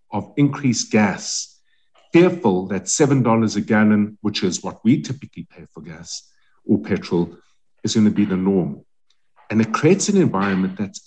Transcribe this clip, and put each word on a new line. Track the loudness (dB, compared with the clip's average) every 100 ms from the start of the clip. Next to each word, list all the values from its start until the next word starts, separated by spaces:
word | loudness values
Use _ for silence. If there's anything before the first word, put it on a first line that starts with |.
| _
of | -10 -6 0
increased | 0 0 -2 -2 0
gas, | 0 0 -2 -8 -10 -10 _ _ _ _ _ _
fearful | 4 4 2 0 0 -2
that | -6 -4
seven | 0 2 2
dollars | 2 2 2 -2
a |
gallon, | 0 2 4 4 0 -4
which | -6 -2
is | -4 -4
what | -8 -2
we | 0 2
typically | 0 -10 -14 -18 -18
pay | -20 -20
for | -20
gas | -18 -18 -16 -18 -18 _ _ _
or | -2 -2
petrol, | -2 -6 -2 -2 -2 -6 _ _ _ _
is | -4
gonna | 2 2
be | 2
the | 0 0
norm. | 0 0 0 -6 -18 _ _ _ _ _ -4
And | -2
it | 0
creates | 2 2 2 0
an | 2
environment | 2 0 -2 0 -2 -4
that's | -10 -10